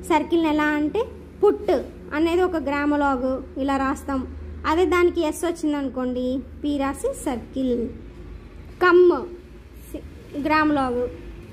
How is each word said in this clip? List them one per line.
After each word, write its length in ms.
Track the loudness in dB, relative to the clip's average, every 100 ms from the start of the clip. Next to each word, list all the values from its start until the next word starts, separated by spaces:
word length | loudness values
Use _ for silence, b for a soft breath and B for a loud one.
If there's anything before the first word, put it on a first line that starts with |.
| 2
సర్కిల్ని 400 | 0 2 2 2
ఎలా 120 | 2 2 2
అంటే 220 | 0 -2 -4 -8 -18 2
పుట్ 340 | 4 4 2 0 0 -14 -6 0
అనేది 240 | 2 4 2
ఒక 100 | 0 -2
గ్రామలాగ్ 600 | 0 2 2 2 2 0 -2 -6 -4
ఇలా 120 | 0 0
రాస్తాం. 380 | 0 -2 -4 -4 -4 -10 -12 -6 -2
అదే 140 | 2 4
దానికి 260 | 4 4 2 -2
ఎస్ 140 | -2 -4
వచ్చిందనుకోండి, 760 | -2 -2 -2 -4 -4 -4 -2 -2 -2 -6 -6
పి 80 | -4 0
రాసి 300 | -2 -2 -4 -4
సర్కిల్. 500 | -4 -4 -6 -4 -2 0 -2 -8 -16 -16 -16 -16 -16 -18 -18 2
కమ్, 220 | 6 8 8 6 -2 -12 -16 -20 -20 -20 -14
సి-, 160 | -14 -14 -18 -12 -6 2
గ్రామలాగ్, 540 | 4 4 2 2 0 -4 -6 -14 -14 -16